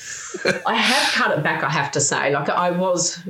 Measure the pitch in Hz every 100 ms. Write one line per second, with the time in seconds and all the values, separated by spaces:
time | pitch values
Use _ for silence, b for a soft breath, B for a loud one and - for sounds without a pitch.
0 | B B B B - 180 - 233 220 269
1 | - - 226 151 160 156 135 151 135 143
2 | - 135 139 143 147 - 180 180 185 175
3 | 170 -